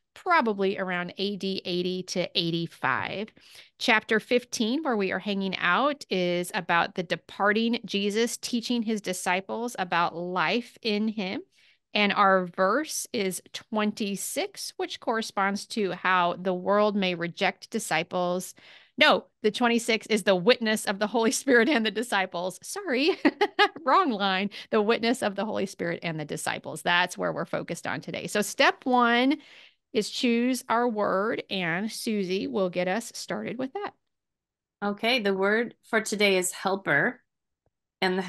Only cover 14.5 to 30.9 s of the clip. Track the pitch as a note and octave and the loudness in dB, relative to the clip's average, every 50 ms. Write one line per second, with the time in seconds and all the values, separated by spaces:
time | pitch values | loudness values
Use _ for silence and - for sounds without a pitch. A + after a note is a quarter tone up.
14.5 | - - - - - - F#4 E4+ - - - - A3+ A3 A3+ - - G3+ G3 G3 | -6 -10 -12 -10 -8 -8 -8 -8 -8 -6 -4 -2 -2 -2 -2 -4 -2 0 0 0
15.5 | G3+ G#3 - - - A#3 G3+ F#3 E3+ F3+ - F#3 F#3 F3+ F3 F3 E3+ E3+ F3+ F#3+ | 0 -2 -6 -6 -4 -2 -2 -2 -2 -2 0 2 4 4 4 2 0 -2 -2 -2
16.5 | F3+ F3+ F#3 F#3+ G3+ G#3 G#3+ G#3+ G3+ G#3 G3 F#3 F3+ E3 E3+ F3 E3 - G3+ F3+ | -2 -2 0 2 4 4 4 4 2 2 0 0 0 -2 -4 -4 -2 0 0 0
17.5 | F#3+ _ - - - A3+ - - D#3+ D#3+ E3+ - - F#3 F3+ F3 F3+ F#3 F3+ - | -2 _ -8 -8 -8 -6 -4 -2 -2 -2 -2 -2 -2 -2 0 0 -2 -2 -4 -8
18.5 | - _ - - - - - _ _ - D4 D4+ G#3+ - - _ _ _ - G#3+ | -12 _ -20 -20 -20 -20 -20 _ _ 4 6 6 6 4 0 _ _ _ -2 0
19.5 | G#3 - B3 A#3 A#3 A#3 A#3 - A3 A3 - - A3 G#3 F#3 G#3+ G3 F3+ E3+ G#3 | 0 2 2 2 2 2 2 0 -2 -2 0 0 0 2 4 4 2 4 4 4
20.5 | B3+ - A#3 G#3+ G#3+ G#3+ - - G#3 F#3+ G#3+ G#3 - A#3+ A3+ A#3 A#3 - - C#4 | 2 4 2 0 0 0 -2 -2 -2 -2 -2 -2 0 0 2 2 0 0 2 4
21.5 | B3+ A#3+ A3 C4 D4 A#3 A3 G#3+ F#3+ G#3+ A#3+ - G#3+ G3 F#3+ F#3+ - E3+ F3+ F#3 | 6 6 6 6 4 2 0 0 -2 -4 -4 -2 -2 -2 -2 -2 -4 -6 -6 -6
22.5 | F3+ - - - - G4 G#4 F4 C4 A#3+ C#4 E4+ E4+ - - D#4 - - G4+ F#4+ | -8 -10 -12 -12 -12 -8 -4 -2 0 0 2 2 2 4 2 2 2 2 0 0
23.5 | - - - - - - E4 B3+ C#4 F#4 F#4+ D4 A3+ F#3+ G3+ G3 F#3+ F#3 G3+ G3+ | 2 2 2 2 0 -2 0 4 4 4 4 2 0 0 0 0 0 0 0 -2
24.5 | - - - - - A3 G#3 G3+ A#3 - G#3 G3 F#3+ - - G#3 G3 - G3 G#3+ | -6 -10 -6 0 0 2 4 2 2 2 2 0 0 0 0 -2 -2 -2 -4 -4
25.5 | G3+ - - G#3 - - F3+ E3+ E3+ - - E3+ D#3+ D#3 D3+ D3+ D#3+ - - - | -2 -4 -4 -4 -4 -6 -6 -4 -4 -4 -6 -6 -6 -6 -6 -8 -8 -6 -4 -4
26.5 | - - - - C#3+ D#3 - F3 F3 F3 F3+ F3+ - G3+ F3+ E3+ D#3+ D3 E3+ - | -6 -6 -8 -10 -10 -4 0 2 2 2 2 0 -2 -4 -4 -2 -2 -4 -4 -4
27.5 | - E3 E3 - E3+ - - - - D3 - - - - - - - G#3 G#3 - | -4 -6 -6 -6 -8 -8 -6 -6 -6 -6 -8 -8 -8 -8 -6 -4 -2 -2 -2 -2
28.5 | - - C#4 D#4+ G4 - - C4+ B3 B3 A#3+ A#3 A#3+ A#3+ B3+ C4+ D4+ D4 - - | 0 2 2 2 2 0 -2 0 2 4 4 4 4 4 4 2 2 0 -4 -12
29.5 | - - - - _ _ _ _ - A#3+ G3+ - - - - B3 A#3 A#3 A#3+ B3+ | -20 -20 -20 -20 _ _ _ _ -4 -4 -4 -4 -2 0 2 2 2 2 2 0
30.5 | C4 A#3+ - - A#3 A#3 B3 B3 | 0 -2 -2 0 0 2 2 2